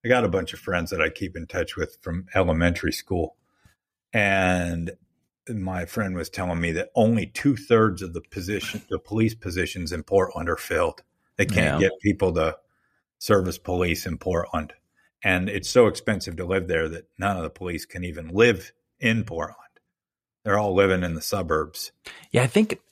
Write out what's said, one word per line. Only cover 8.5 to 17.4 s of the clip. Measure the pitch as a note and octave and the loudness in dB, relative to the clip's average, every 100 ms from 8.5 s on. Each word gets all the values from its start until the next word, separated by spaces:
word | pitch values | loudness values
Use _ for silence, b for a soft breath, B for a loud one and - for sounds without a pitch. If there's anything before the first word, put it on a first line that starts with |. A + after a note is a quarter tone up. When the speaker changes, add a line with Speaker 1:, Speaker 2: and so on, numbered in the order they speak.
| G2+ - G2+ - | -6 -6 -10 -8
Speaker 1:
the | F#2+ | -8
police | - A2 A2 | -4 0 0
positions | - F#2+ F2 E2+ F#2 D#2+ | 0 -6 -4 -4 -6 -8
in | E2+ | -8
Portland | - G2 - E2 E2 | 0 2 2 -2 -4
are | D#2+ | -4
filled. | - E2 E2 - - _ _ - | -2 0 0 -4 -16 _ _ -2
They | G2+ | 0
can't | F2+ D#2 D2 | 2 2 2
Speaker 2:
Yeah. | F#2+ | 2
Speaker 1:
get | - | 2
people | G#2 F#2+ F#2 | 0 2 2
to | E2 E2 - _ _ _ _ _ - | 2 0 -2 _ _ _ _ _ -6
service | - G2+ F2+ - | 2 2 2 -4
police | - F2+ F2 D#2+ F2+ | -4 0 0 0 -4
in | D#2+ | -6
Portland. | F#2 E2+ - D#2+ D2+ - _ _ _ _ | -2 -2 -2 -4 -6 -14 _ _ _ _
And | G2 F2+ F#2+ | 0 0 -2
it's | G2+ - | -4 2
so | B2+ G#2+ | 6 6
expensive | - - G2 - E2+ | 4 -4 -4 -6 -8
to | |
live | F2 F#2+ F2+ | -2 -2 0
there | E2 D#2+ | -2 -2
that | E2 - - | -6 -14 -4
none | G2+ | -4
of | F#2 | -2